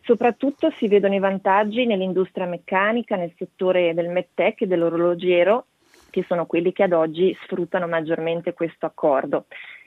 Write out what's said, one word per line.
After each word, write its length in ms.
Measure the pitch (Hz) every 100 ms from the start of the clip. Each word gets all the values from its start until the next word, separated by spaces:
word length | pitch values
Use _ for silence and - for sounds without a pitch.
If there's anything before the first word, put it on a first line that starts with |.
Soprattutto 680 | - 226 240 220 262 277 320
si 160 | - 214
vedono 280 | 202 196
i 40 | 196
vantaggi 640 | 196 196 196 196 214 220
nell'industria 640 | 240 196 190 180 185 - 185
meccanica, 680 | 170 - 190 202 240 226 202
nel 160 | 170 -
settore 560 | 185 - 185 180 170
del 160 | 165 175
medtech 540 | 175 175 - 175 -
e 40 | 202
dell'orologiero, 1000 | 180 170 165 175 175 180 175 180 233 - _ _ _ _
che 140 | - 185
sono 200 | 175 160
quelli 260 | 165 175
che 120 | -
ad 80 | 196
oggi 440 | 170 165 156 185 -
sfruttano 460 | - 185 175 190 170
maggiormente 680 | 165 156 165 160 170 175
questo 320 | 170 165 - 156
accordo. 600 | - 165 233 - 139 - - - -